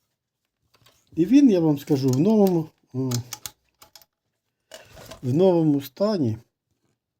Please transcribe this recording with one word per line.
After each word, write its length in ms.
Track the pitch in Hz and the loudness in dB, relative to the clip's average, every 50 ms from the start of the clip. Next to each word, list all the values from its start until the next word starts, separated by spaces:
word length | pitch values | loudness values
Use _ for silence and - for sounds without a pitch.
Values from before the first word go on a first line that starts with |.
| _ _ _ _ _ _ _ _ _ _ _ _ _ _ _ _ _ _ _ _ _ _ - | _ _ _ _ _ _ _ _ _ _ _ _ _ _ _ _ _ _ _ _ _ _ -6
І 100 | - 170 | -4 0
він, 260 | 185 240 285 285 254 | 2 4 4 6 4
я 80 | 196 175 | 4 2
вам 200 | 165 160 151 139 | 2 0 0 -2
скажу, 300 | - - 156 131 131 135 | -2 -2 -2 0 0 0
в 100 | 127 131 | 0 0
новому, 500 | 160 208 220 214 202 190 180 170 156 - _ _ _ _ - | 0 2 2 2 2 2 2 -2 -4 -6 _ _ _ _ -10
о, 180 | 127 131 131 123 120 117 - - - - - - _ _ _ _ _ - - - - _ _ _ _ _ _ _ _ _ _ _ _ _ _ - - - _ - - - - - - | -8 -6 -6 -6 -8 -8 -12 -16 -18 -18 -20 -20 _ _ _ _ _ -20 -20 -20 -20 _ _ _ _ _ _ _ _ _ _ _ _ _ _ -20 -20 -20 _ -20 -20 -20 -20 -20 -12
в 120 | - 123 123 | -8 -4 -2
новому 480 | 156 185 190 180 170 160 156 143 139 | 0 2 2 2 2 0 0 -2 -2
стані. 560 | 139 - - - 190 214 220 185 143 113 107 113 - _ _ _ _ _ _ _ _ _ _ _ _ _ _ _ | -4 -10 -8 -6 -4 -4 -4 -4 -4 -4 -6 -6 -12 _ _ _ _ _ _ _ _ _ _ _ _ _ _ _